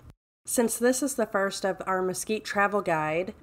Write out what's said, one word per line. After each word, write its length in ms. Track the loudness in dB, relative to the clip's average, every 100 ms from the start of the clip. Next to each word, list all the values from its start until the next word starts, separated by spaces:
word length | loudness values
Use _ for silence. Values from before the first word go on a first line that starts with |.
| -20 -20 _ _ -4
Since 340 | 2 2 2
this 240 | 2 2
is 100 | 0
the 140 | 0 0
first 360 | 2 0 0
of 180 | -2 -2 -2
our 160 | 0
Mesquite 420 | 0 -2 -4 -4
travel 380 | -2 2 2 2
guide, 540 | 0 0 0 0 -2 -8